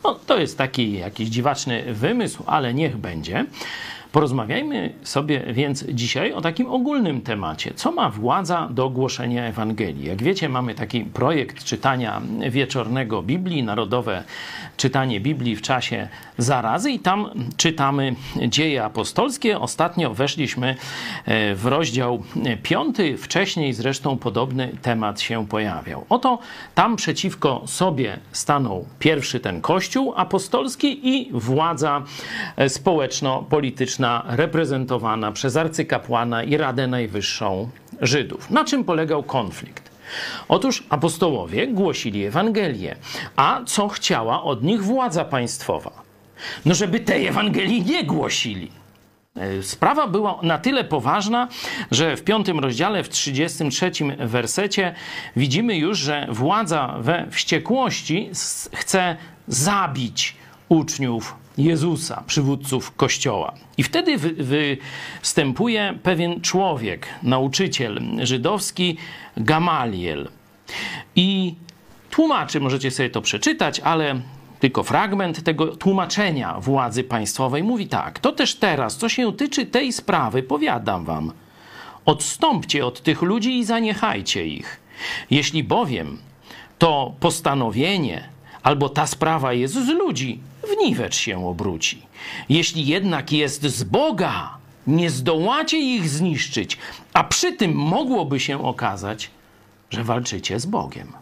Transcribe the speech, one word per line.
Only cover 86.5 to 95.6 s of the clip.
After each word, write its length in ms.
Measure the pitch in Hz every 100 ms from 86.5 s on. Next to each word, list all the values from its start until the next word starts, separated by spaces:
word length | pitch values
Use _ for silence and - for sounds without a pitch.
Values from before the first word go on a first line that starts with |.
| - - -
to 340 | 170 147 127 -
postanowienie 1120 | 170 165 156 139 117 107 156 196 135 80 - - - -
albo 260 | - 143 143
ta 180 | 143 156
sprawa 460 | - 160 160 135
jest 200 | 123 131
z 140 | 214 254
ludzi, 520 | 330 370 147 131 120 - -
w 140 | 427 415 370
niwecz 300 | 113 101 -
się 320 | - 92 90
obróci. 540 | 85 101 82 - - - - - - -
Jeśli 360 | 151 165 165 139
jednak 440 | 170 196 156 131
jest 320 | 151 147 143
z 200 | 143 120
Boga, 760 | 107 180 302 214 170 101 - - - - -
nie 220 | 160 170
zdołacie 720 | 127 127 160 180 277